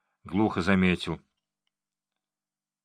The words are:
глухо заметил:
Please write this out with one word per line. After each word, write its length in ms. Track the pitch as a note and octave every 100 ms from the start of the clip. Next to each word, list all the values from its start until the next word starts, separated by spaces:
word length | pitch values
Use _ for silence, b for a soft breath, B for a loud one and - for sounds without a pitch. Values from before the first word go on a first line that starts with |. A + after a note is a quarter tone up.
| _ _
глухо 360 | - F#2+ G#2+ G2
заметил: 580 | F2+ F#2+ F#2 F2 - D#2+ _ _ _ _ _ _ _ _ _ _ _ _ _ _ _ _